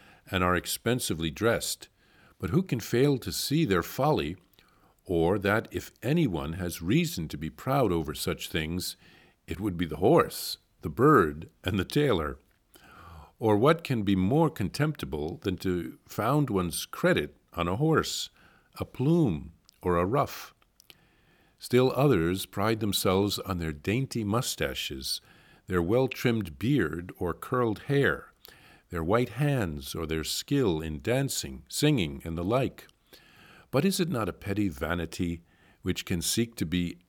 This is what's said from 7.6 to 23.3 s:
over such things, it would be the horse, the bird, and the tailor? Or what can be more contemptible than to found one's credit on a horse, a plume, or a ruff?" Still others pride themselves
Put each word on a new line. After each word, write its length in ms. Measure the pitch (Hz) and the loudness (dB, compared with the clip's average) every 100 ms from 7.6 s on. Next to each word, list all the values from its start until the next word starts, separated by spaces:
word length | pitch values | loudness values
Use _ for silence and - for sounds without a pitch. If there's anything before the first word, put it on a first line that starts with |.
| 127 143 110 | -2 0 2
over 240 | 85 76 | 0 -2
such 340 | - 92 80 - | -4 -4 -4 -4
things, 480 | 82 78 90 - - - - _ _ - | -4 -2 -4 -6 -10 -20 -20 _ _ -12
it 120 | - | -6
would 180 | 104 85 | -4 -2
be 100 | 80 | -4
the 100 | 78 | 2
horse, 600 | 110 165 - - - - _ _ | 6 6 4 -2 -10 -10 _ _
the 80 | 85 | -6
bird, 600 | 71 147 127 78 76 - _ | 4 6 8 6 0 -14 _
and 140 | 92 92 | -2 -2
the 60 | |
tailor? 540 | 87 147 147 87 73 65 _ _ _ - - - - - - - | 0 0 2 2 -2 -6 _ _ _ -20 -20 -20 -20 -20 -20 -2
Or 180 | 110 104 | 2 6
what 260 | 139 160 | 6 4
can 200 | - 120 | 0 0
be 120 | 101 | 2
more 360 | 95 92 147 156 | 4 4 4 2
contemptible 880 | - 90 - 151 - - 76 78 - | 0 -4 -2 -4 -4 -6 -4 -4 -4
than 140 | 98 90 | -4 -2
to 400 | 95 90 - - - | -2 -2 -4 -12 -12
found 420 | - 110 151 131 | -4 0 2 2
one's 380 | 95 87 - - | 0 -2 -4 -10
credit 500 | - 180 95 73 - _ | -2 0 2 -2 -10 _
on 120 | - 87 | -4 -2
a 100 | 120 | 0
horse, 520 | 160 135 - - - _ - _ _ - | 2 2 0 -4 -8 _ -20 _ _ -10
a 60 | |
plume, 680 | - - 139 170 127 73 - - _ - | -8 -2 2 4 4 0 -8 -18 _ -6
or 140 | 90 87 | 0 2
a 80 | |
ruff?" 500 | 95 143 - - - _ _ _ _ - _ _ _ _ _ - | 2 0 -2 -6 -16 _ _ _ _ -20 _ _ _ _ _ -14
Still 340 | - 123 127 123 | 2 4 4 4
others 500 | 143 92 82 95 - | 4 4 4 0 -4
pride 340 | 101 107 110 | -2 0 0
themselves 580 | 107 - 101 95 101 | 0 0 2 4 2